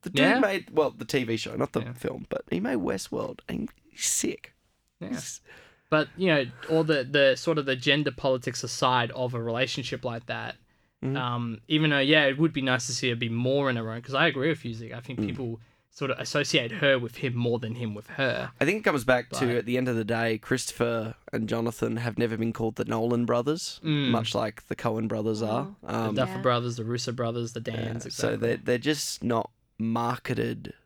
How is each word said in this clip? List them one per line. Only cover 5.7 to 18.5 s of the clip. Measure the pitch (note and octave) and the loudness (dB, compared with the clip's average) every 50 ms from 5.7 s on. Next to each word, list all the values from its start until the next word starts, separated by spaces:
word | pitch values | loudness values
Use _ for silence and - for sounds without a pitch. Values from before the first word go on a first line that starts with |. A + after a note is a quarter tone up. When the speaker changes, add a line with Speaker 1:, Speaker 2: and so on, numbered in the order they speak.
| _ _ _ _ | _ _ _ _
Speaker 2:
But, | D#3 D#3 D3+ - - | 2 2 2 0 -4
you | E3+ F#3 F#3 | 0 2 4
know, | D#3+ D3 C3+ B2 - - - - | 4 4 2 0 -6 -14 -2 2
all | D#3+ D#3+ D#3+ | 2 2 4
the, | D#3 D#3 C#3+ B2 | 4 2 2 0
the | C3 C#3+ D3 C#3 C3+ B2+ | 2 4 6 6 6 6
sort | B2+ - E3+ E3 D3+ | 4 2 0 0 0
of | C#3+ | 2
the | C3+ C3 | 0 -2
gender | B2+ B2 D3 C#3 D3 D3 C#3+ | 0 4 4 4 4 2 0
politics | B2+ - - C#3+ C3 B2+ B2 C3 B2 - - | -2 0 0 2 2 2 0 -4 -6 -6 -6
aside | B2 - - - C3 B2+ B2+ A#2+ A#2 | -6 -2 2 2 4 4 4 2 0
of | - - B2+ B2 B2+ | -2 -4 -4 -2 -2
a | A#2+ | -4
relationship | A#2 A#2 A2+ A#2+ C3 B2+ - - B2+ - - B2 B2+ | -4 -2 0 0 0 0 0 -6 -4 -6 -6 -4 -4
like | B2 A#2 A#2 - | -6 -6 -6 -6
that, | - A#2 A2+ A2 A#2 - _ _ _ _ _ _ _ _ _ - | -6 -6 -6 -6 -8 -10 _ _ _ _ _ _ _ _ _ -4
Speaker 1:
Mm-hmm. | C3 C3+ C3 | -2 -2 0
Speaker 2:
um, | B2+ B2 A#2+ A#2+ A#2+ A#2 A2+ G#2+ _ - | 0 0 0 -2 -2 -4 -6 -8 _ 2
even | D#3 D3+ D#3 D#3 | 2 4 4 6
though, | D3 C#3 | 4 4
yeah, | C3+ C#3 D#3 D#3 D3 | 4 6 6 6 6
it | C3+ C3+ C#3 | 6 4 4
would | D#3+ D#3+ D#3+ | 2 2 2
be | C#3+ | 2
nice | C3 C3 B2+ B2 A#2 | 2 2 2 2 2
to | - B2 | -2 -4
see | - - B2+ | -2 0 0
her | A#2+ | 0
be | A#2 B2 A2+ | 0 -2 -2
more | A2+ A#2 B2 B2+ C3+ C#3+ C#3+ C3+ | 0 0 2 2 4 4 2 2
in | B2+ | 0
her | A#2 A2+ A2 | 0 -2 -4
own, | A2 A#2 | -6 -8
'cause | A#2+ - C3+ | -8 -4 0
I | C3+ D#3 | 2 2
agree | E3+ C3+ C#3 B2+ D#3+ | 2 2 2 0 0
with | D#3 D3 - | 0 0 -4
you, | B2 | -8
Zig. | A2+ A2+ A#2 A2+ | -8 -8 -10 -12
I | A#2+ A#2+ | -12 -12
think | A#2+ - C3 A2+ | -10 -8 -4 -2
Speaker 1:
Mm. | G#2+ | -2
Speaker 2:
people | G2+ - - C3 A#2 A2+ A2+ - _ _ _ _ _ | -2 -2 -4 -4 -6 -6 -8 -12 _ _ _ _ _
sort | _ - D3 C3 | _ -6 -4 -4
of | - - | -2 -4
associate | B2+ - - D3+ D3 - - C#3+ B2 A#2+ | -4 -2 0 0 0 4 4 2 2 2
her | - G3 D3+ C#3+ C3+ B2+ | -2 2 4 4 4 4
with | A#2+ A2+ - | 2 -4 -6
him | - - C3 B2 | -4 -4 -4 -2
more | A#2+ A#2+ A#2+ A#2 A#2 | 0 2 2 2 0
than | - A2 A2+ | -2 -4 -6
him | B2 B2 A2 G#2 | -4 -4 -6 -6
with | G#2 - | -8 -12
her. | - - - C#3 B2+ - A#2 - A#2+ | -12 -4 0 0 0 0 0 -4 -6